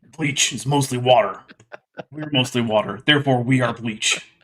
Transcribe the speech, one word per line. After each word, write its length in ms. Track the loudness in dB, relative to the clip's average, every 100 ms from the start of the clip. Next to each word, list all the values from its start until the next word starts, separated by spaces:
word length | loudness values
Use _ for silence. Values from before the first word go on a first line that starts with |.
| _ -6
Bleach 340 | -4 0 -2
is 140 | -2 -2
mostly 320 | 0 0 -2
water. 440 | 4 4 4 -2 -16 -20 _ -20 _ -18 -16
We're 200 | -12 -2
mostly 300 | 0 0 0
water. 400 | 0 0 0 -6 2
Therefore, 380 | 2 4 0
we 180 | 2 0
are 100 | 0
bleach. 540 | -4 -8 -6 -4 -4 -8 _